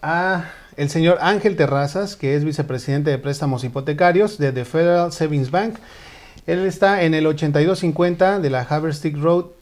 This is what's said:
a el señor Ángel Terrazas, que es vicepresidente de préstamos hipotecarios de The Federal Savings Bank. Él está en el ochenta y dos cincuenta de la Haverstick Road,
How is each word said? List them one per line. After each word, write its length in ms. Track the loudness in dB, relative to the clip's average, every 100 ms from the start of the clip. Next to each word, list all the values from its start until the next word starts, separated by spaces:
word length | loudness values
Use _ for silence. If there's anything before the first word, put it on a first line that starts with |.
a 440 | -4 -2 0 -2 -6 -16 -16 -6
el 120 | -2
señor 280 | 2 4 4
Ángel 340 | 2 2 2 2
Terrazas, 600 | 2 2 -2 -4 -6 -4
que 200 | -2 0
es 80 |
vicepresidente 680 | -2 -4 -4 -6 -4 -2 0
de 80 | -2
préstamos 460 | -2 -4 -2 -2
hipotecarios 760 | -4 -6 -4 2 4 4 2 0
de 140 | -2
The 140 | -2 -4
Federal 460 | 0 2 2 0
Savings 380 | -2 -2 -2 0
Bank. 260 | -2 -2 -6 -16 -20 -20 -20 -20 -14 -4
Él 140 | -2 -2
está 340 | 2 2 4
en 140 | 2 2
el 100 | 0
ochenta 340 | 0 0 2
y 60 | 2
dos 140 | 2
cincuenta 580 | -2 0 0 2 2 2
de 140 | 0
la 100 | -2
Haverstick 560 | -2 -2 -2 -4 -4 -2
Road, 280 | 2 2 0 -12